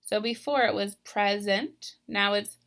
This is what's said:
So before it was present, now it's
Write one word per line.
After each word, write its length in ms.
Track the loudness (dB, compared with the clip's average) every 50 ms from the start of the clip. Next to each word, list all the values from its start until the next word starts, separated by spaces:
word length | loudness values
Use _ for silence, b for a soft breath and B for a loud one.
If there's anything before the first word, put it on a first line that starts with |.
So 180 | _ -2 -2 0
before 400 | 0 0 -4 -4 -2 0 2 4 4
it 100 | 4 2
was 220 | 0 -2 -4 -6
present, 1000 | _ _ -6 -2 0 2 2 2 0 0 0 0 0 0 -4 -8 _ -16 -18 -18 _ _
now 260 | -6 -2 0 2 2 2
it's 240 | 0 0 -2 -8 -8 _